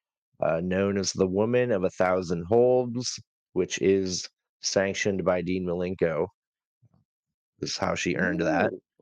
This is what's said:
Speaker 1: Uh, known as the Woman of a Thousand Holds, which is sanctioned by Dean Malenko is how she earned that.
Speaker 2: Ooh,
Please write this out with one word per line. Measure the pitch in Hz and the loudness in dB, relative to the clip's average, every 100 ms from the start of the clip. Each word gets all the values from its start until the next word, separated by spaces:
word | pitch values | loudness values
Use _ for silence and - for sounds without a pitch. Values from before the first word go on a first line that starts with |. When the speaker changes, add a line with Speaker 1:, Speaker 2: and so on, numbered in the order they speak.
| _ _ _ - | _ _ _ -4
Speaker 1:
Uh, | - 82 | -2 0
known | 90 92 101 101 | 0 0 0 0
as | 92 | -2
the | 85 95 | 0 0
Woman | 95 110 123 123 | 2 2 2 2
of | 101 90 | 0 0
a | |
Thousand | - 92 92 87 87 85 | 2 2 2 0 -4 2
Holds, | 117 123 127 123 117 123 - - _ _ | 4 6 4 0 -4 -6 -10 -14 _ _
which | 90 87 - | -4 -2 0
is | 95 98 95 87 - _ _ _ | 2 2 2 -4 -8 _ _ _
sanctioned | - 101 98 95 104 95 85 | -4 0 0 0 -2 0 0
by | 90 | 0
Dean | 87 92 87 | 0 -2 -2
Malenko | 87 90 92 85 78 90 _ _ _ _ _ _ _ _ _ _ _ _ - | -2 -4 0 0 0 -4 _ _ _ _ _ _ _ _ _ _ _ _ -10
is | 80 - | -8 -4
how | 90 87 | -4 -2
she | - - | -2 -2
earned | 90 87 | -2 0
that. | 85 85 107 | 0 2 0
Speaker 2:
Ooh, | - _ _ | -2 _ _